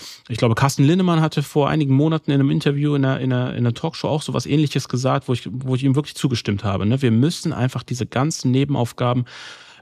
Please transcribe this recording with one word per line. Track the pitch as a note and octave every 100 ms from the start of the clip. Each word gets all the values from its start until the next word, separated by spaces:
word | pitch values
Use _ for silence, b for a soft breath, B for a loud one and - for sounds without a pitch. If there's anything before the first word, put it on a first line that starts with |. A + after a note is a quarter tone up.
| B B -
ich | A#2
glaube, | A#2+
Carsten | - C#3 -
Linnemann | C#3 F#3 F3+ D#3+
hatte | D#3 D#3
vor | C#3+ D#3 C#3
einigen | D3+ C#3
Monaten | C3+ D#3+ D#3+ -
in | C#3
einem | C#3
Interview | D#3+ D#3 C#3+ D3
in | C#3+ C3+
einer, | C3+
in | C3
einer, | B2 B2+
in | -
einer | A#2+
Talkshow | A#2+ D#3+ - F#2+
auch | D3+
sowas | - B2+
Ähnliches | - D3 D3 C#3 -
gesagt, | B2 C3 C#3 -
wo |
ich, | A#2+ -
wo | B2+ B2+
ich | B2+
ihm | C3+
wirklich | B2 -
zugestimmt | - C3+ A#2+ - G2
habe, | G2+ G2
ne? | G2+ C3+
Wir | B2+
müssen | A2+ D3 - E3
einfach | A2 B2+ B2
diese | - A#2+
ganzen | - B2 D3+ - C3
Nebenaufgaben, | C3 C#3+ B2+ A#2 - B2 B2 A#2+ B B B B B